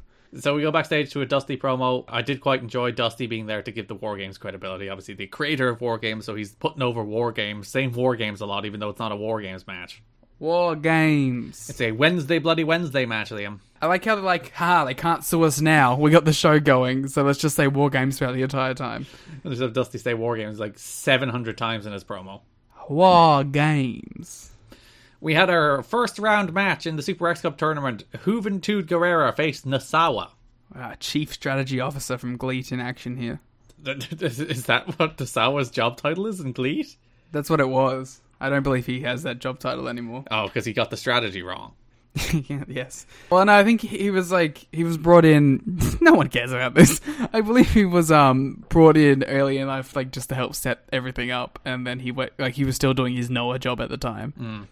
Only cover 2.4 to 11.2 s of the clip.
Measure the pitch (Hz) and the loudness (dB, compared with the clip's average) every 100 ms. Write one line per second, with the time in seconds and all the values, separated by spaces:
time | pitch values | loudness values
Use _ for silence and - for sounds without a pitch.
2.4 | 139 135 120 123 123 113 117 - 120 113 | -2 -2 -2 -4 -2 -2 -2 -4 -8 -6
3.4 | 107 107 107 110 95 104 110 101 95 95 | -6 -8 -8 -10 -10 -10 -8 -8 -10 -14
4.4 | 101 95 95 92 98 95 - 95 98 - | -14 -12 -10 -10 -10 -12 -14 -14 -12 -6
5.4 | 147 143 127 113 120 110 110 110 110 104 | -4 0 -2 -2 -4 -4 -4 -6 -8 -10
6.4 | 104 - 156 - 127 117 104 110 120 113 | -10 -8 -8 -4 -4 -4 -4 -4 -4 -4
7.4 | 104 104 98 131 135 120 127 117 107 101 | -6 -8 -6 -4 -4 0 0 0 -4 -6
8.4 | 104 101 104 104 107 101 113 104 107 110 | -8 -6 -8 -8 -10 -8 -8 -6 -6 -6
9.4 | 95 92 - 90 87 - _ _ _ - | -8 -14 -12 -14 -14 -18 _ _ _ -10
10.4 | 151 175 175 156 160 160 156 147 | -2 0 0 0 0 2 4 2